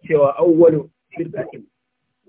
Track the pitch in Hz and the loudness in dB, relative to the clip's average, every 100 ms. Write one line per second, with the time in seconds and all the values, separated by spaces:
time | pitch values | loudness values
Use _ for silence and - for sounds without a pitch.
0 | - 156 139 143 175 160 170 156 135 _ | -4 0 0 0 0 4 4 2 -4 _
1 | _ - - - - - - _ _ _ | _ -14 -12 -12 -14 -16 -20 _ _ _
2 | _ _ | _ _